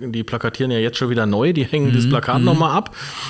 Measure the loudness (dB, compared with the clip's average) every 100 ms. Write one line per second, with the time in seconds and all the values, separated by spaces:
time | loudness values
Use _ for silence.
0 | -8 -6 -4 -4 -4 -2 -2 0 0 -2
1 | -2 0 2 2 2 0 0 0 2 2
2 | 2 2 2 2 4 4 2 0 -4 -12
3 | -14 -12